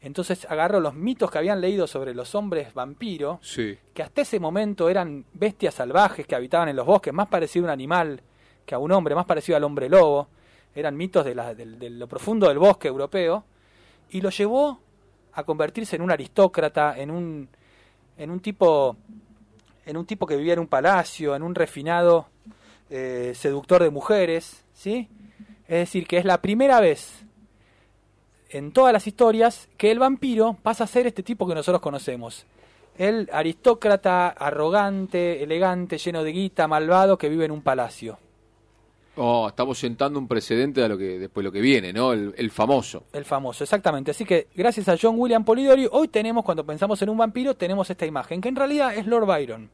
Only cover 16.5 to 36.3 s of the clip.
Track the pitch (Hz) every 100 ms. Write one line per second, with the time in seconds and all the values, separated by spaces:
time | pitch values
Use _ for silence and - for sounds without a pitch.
16.5 | - 156 - 147 131 139 165 175 156 135
17.5 | _ _ _ _ _ _ _ 151 175 196
18.5 | 202 180 151 135 113 _ - _ _ _
19.5 | _ _ _ - 151 170 214 185 147 156
20.5 | 170 165 131 151 190 165 - 151 139 165
21.5 | 180 160 - 143 170 175 170 156 _ -
22.5 | - _ _ _ 135 131 127 123 123 147
23.5 | 139 139 180 170 143 - 214 180 165 -
24.5 | - _ _ 190 233 220 - - _ -
25.5 | - _ 170 175 185 170 175 185 175 185
26.5 | 214 277 247 196 147 - - - _ _
27.5 | _ _ _ _ _ _ _ _ _ _
28.5 | 139 143 247 262 214 208 - 233 220 226
29.5 | - - _ 208 226 262 269 269 226 220
30.5 | 208 - 226 220 247 247 - 185 233 185
31.5 | 160 147 180 - 139 - 123 117 - _
32.5 | _ _ _ _ _ 185 226 196 151 160
33.5 | 160 - 226 214 202 196 180 180 - 143
34.5 | 147 156 196 202 196 190 180 175 165 147
35.5 | 160 185 180 180 160 - 165 156